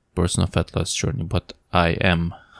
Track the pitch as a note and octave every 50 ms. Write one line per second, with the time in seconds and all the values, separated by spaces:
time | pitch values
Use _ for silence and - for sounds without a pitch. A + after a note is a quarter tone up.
0 | _ _ - F2+ F2+ F2 - F2 F2+ - - F2 E2 - - F#2 E2+ - - -
1 | - G2 - - E2 - - G#2+ - - - _ _ - - F2 F2 E3+ G3+ -
2 | - - E3+ E2 E3+ E3+ - - - _ -